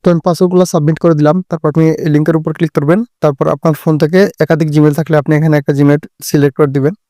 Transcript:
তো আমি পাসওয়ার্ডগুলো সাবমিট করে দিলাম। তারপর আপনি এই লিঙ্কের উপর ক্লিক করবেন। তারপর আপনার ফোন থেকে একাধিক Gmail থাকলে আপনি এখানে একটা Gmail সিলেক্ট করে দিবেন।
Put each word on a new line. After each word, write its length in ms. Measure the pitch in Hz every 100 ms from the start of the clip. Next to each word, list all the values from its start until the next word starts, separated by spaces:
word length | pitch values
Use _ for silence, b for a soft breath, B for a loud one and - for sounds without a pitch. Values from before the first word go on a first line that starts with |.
তো 20 | 185
আমি 100 | 170 185
পাসওয়ার্ডগুলো 380 | 165 180 180 185
সাবমিট 240 | 170 147 160
করে 120 | 170 156
দিলাম। 180 | 147 180 180
তারপর 180 | 165 156
আপনি 140 | 165 160 160
এই 60 | 165
লিঙ্কের 220 | 147 156 165
উপর 120 | 160 151
ক্লিক 140 | 165 -
করবেন। 220 | 143 185 240 _
তারপর 220 | 151 139 156 151
আপনার 180 | 165 151
ফোন 120 | - 151
থেকে 180 | 156 185 196 -
একাধিক 240 | 156 160 156
Gmail 200 | 147 151 147
থাকলে 160 | 156 151
আপনি 100 | 139 151
এখানে 160 | 160 151
একটা 120 | 143 143
Gmail 240 | 143 147 - _ -
সিলেক্ট 280 | 151 143 -
করে 100 | 147 139
দিবেন। 180 | 139 202